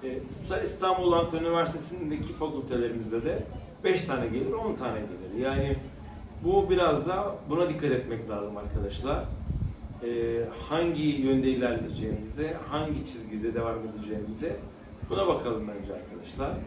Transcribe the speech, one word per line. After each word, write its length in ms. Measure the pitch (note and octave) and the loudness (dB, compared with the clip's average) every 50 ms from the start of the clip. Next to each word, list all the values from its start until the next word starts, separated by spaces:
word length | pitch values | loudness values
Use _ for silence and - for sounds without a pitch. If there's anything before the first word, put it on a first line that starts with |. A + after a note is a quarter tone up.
| - | -4
e, 140 | C3 B2+ C3 A#2+ - - - - | -4 -4 -4 -6 -6 -8 -10 -6
bu 40 | |
sefer 160 | - F#3+ - - | -2 -2 0 0
İstanbul 500 | - - - F#3+ F#3+ F#3 F#3 F3+ F3 E3+ | -2 -2 2 4 4 4 6 6 6 6
Ankara 280 | E3 E3+ E3 E3 D#3+ | 6 6 4 2 0
Üniversitesi'ndeki 920 | E3 E3 E3+ E3+ E3+ E3 E3 D#3+ - - F3+ F3+ E3+ D3+ D3+ D3 - - - | 2 4 4 4 4 4 2 -4 -6 -6 -6 -4 -4 -2 -2 -2 -2 -4 -4
fakültelerimizde 920 | - D#3 D3+ C#3 C3+ C3 C3 C3 A#2+ A#2 A#2 A2 A#2 A2 G#2 A2 A#2 A#2 | -2 -2 -2 -2 -2 -4 0 0 2 2 2 0 -2 -4 -2 -2 0 0
de 180 | D#3 F3 - - - - - - - - - - | 0 0 0 -2 -4 -8 -10 -12 -12 -14 -2 2
beş 180 | - - F#4 - | 4 4 4 2
tane 240 | - C3+ - A#2+ | 0 0 0 0
gelir, 260 | A2+ G#2+ B2 - - A#3 | 0 0 0 0 0 0
on 220 | A3 - - - | 0 0 -2 -2
tane 240 | - C3 B2 A2 G#2+ | 0 -2 -2 -2 -2
gelir. 460 | G#2+ - F2+ F2 - F2+ G2 A2 B2+ | -4 -6 -8 -8 -8 -6 -4 0 0
Yani 320 | C3+ C3+ C#3 - C#3 C3+ C3 - - - - - - - - - - - - - | 2 2 2 4 2 2 0 -2 -8 -12 -12 -14 -12 -12 -12 -14 -12 -10 -2 2
bu 260 | E3+ F#3+ G3 F#3+ - | 6 6 6 6 6
biraz 360 | F#3 F3+ F3 E3 D3 C#3 C3+ | 6 6 6 6 6 4 2
da 300 | E3 F#3 F#3+ G#3 G3+ - - - D3+ | 0 0 0 0 -2 -2 -6 -4 0
buna 180 | D3 E3 F3 D#3+ | 2 4 4 4
dikkat 220 | D3+ C#3+ D3 C#3+ | 2 2 2 2
etmek 400 | B2+ B2 - - A#2 A2 A2+ A2 | 2 2 2 -2 -4 -6 -4 -4
lazım 260 | G#2+ G#2 G2+ G#2 G#2 | -4 -4 -4 -4 -6
arkadaşlar. 680 | G#2 G#2 G#2 - A2 G2 G2+ G2+ - - C3 D3 - - - - - - - - - - - - - - - - - A#2+ | -6 -6 -2 -2 0 0 0 -2 -2 -2 0 0 0 -2 -4 -6 -6 -4 -4 -2 -2 -2 -2 -4 -6 -10 -12 -10 -6 -4
E, 360 | A#2 A#2+ A#2+ A#2 A#2 A#2 A#2 A#2 - - - - - | -2 0 0 0 0 0 0 -2 -2 -4 -8 -6 -2
hangi 340 | D3 E3 F3 E3+ D#3+ D3 D3+ | 2 2 4 4 2 4 4
yönde 480 | D3+ C#3+ C3+ C3 C3+ C3+ C3 B2+ C3 | 2 4 4 4 6 6 6 6 4
ilerleyeceğimize, 1040 | B2+ B2 B2 B2 A#2 A2+ A2 - - - - - - - - - - C#3 D3+ D#3 - - - - | 4 4 4 2 2 2 -2 -2 -4 -4 -2 -2 -2 -2 -4 -6 -4 -4 -2 -2 -2 -4 -6 -4
hangi 360 | C#3 D3+ D#3 D3+ D3 C3+ B2+ | -2 -2 0 0 -2 -2 -4
çizgide 480 | - - A#2 G#2+ G#2 G#2+ G#2+ G#2+ A#2 A2+ | -6 -8 -10 -10 -8 -6 -4 -2 -2 0
devam 200 | A#2 A#2 A#2 A2+ A2+ | 0 0 0 -2 -4
edeceğimize 800 | A2 G#2+ G#2 G#2+ G#2+ G#2 G#2+ G#2 G#2 G#2 G#2+ - C#3+ E3+ - - - - - - - - - - - - | -6 -8 -8 -8 -8 -6 -6 -6 -4 -6 -6 -6 -4 -4 -4 -6 -8 -12 -14 -16 -16 -16 -14 -12 -6 -4
buna 160 | F3+ F#3+ G3 | 0 2 4
bakalım 420 | F3+ D#3 - - B2 A2+ G#2+ G#2 G#2 | 4 2 2 2 -2 -2 -2 -2 -4
bence 260 | G#2 G2+ F#2+ G2 F#2+ | -6 -8 -8 -8 -8
arkadaşlar. 560 | F2+ - - - F2 - - - - - F#2 F#2 - - | -8 -10 -12 -12 -12 -12 -12 -6 -4 -4 -2 -2 -4 -6